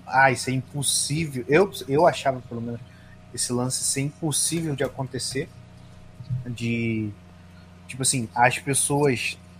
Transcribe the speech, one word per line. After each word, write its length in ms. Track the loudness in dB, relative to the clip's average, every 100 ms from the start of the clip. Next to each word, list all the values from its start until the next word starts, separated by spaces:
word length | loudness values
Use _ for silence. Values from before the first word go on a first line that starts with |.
| 0
ah, 240 | 6 6
isso 180 | 6 -2
é 40 |
impossível. 880 | -2 -4 -4 -2 -2 -2 -2 -4 -4 4
Eu, 220 | 4 4 0 -2
eu 200 | 4 4
achava, 340 | 4 -2 -2
pelo 200 | -6 -8
menos, 180 | -8 -10 -12 -20 -20 -20 -14
esse 180 | -6 -4
lance 300 | -2 -2 -2
ser 180 | -2 -2
impossível 760 | -4 -4 -2 0 -2 -2 -4 -2
de 80 |
acontecer, 640 | -4 -4 -8 -6 -6 -6 -8 -12 -20 -20 -20 -20 -20 -16 -8 -8 -6
de, 640 | -6 -2 -2 -2 -2 -4 -8 -20 -20 -20 -20 -20 -20 -14
tipo 140 | -4
assim, 260 | 0 0 -2
as 240 | 4 4 4
pessoas, 800 | -2 0 0 2 2 2 -4 -8 -16 -20